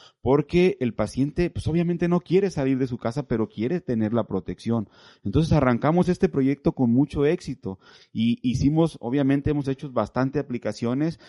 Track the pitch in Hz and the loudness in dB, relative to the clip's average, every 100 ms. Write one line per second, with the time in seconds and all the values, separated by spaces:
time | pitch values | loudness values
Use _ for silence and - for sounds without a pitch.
0 | - _ 123 143 160 175 180 - 123 - | -20 _ 2 2 2 2 2 2 -4 -2
1 | 107 - 139 - 127 - - 165 170 175 | -4 -2 -2 -2 -4 -4 -4 -2 0 0
2 | 175 175 - 180 202 160 135 135 131 120 | 0 0 2 0 2 -2 0 0 -2 -4
3 | 113 117 131 113 110 - 117 175 - 117 | -4 -4 -2 -2 -2 -2 -4 -4 -2 -2
4 | 110 113 107 95 - 90 113 117 101 _ | 0 0 -2 -4 -6 -8 -2 -2 -4 _
5 | - _ 104 139 160 160 127 117 139 175 | -20 _ -2 0 4 4 4 2 2 2
6 | 175 175 190 147 135 139 - 156 123 120 | 2 2 0 2 0 0 -2 0 2 2
7 | 143 156 143 175 - 127 95 95 - - | 2 2 0 0 -4 -10 -10 -10 -14 -20
8 | _ 107 113 120 127 - 139 156 165 - | _ -2 0 0 -2 0 2 2 0 -2
9 | 117 139 135 139 147 147 135 135 147 123 | -4 0 2 0 0 -2 -2 -6 -4 -4
10 | 104 - 131 143 139 120 107 107 120 127 | -2 0 -2 -2 -4 -6 -6 -4 -2 -2
11 | 156 160 | -2 -6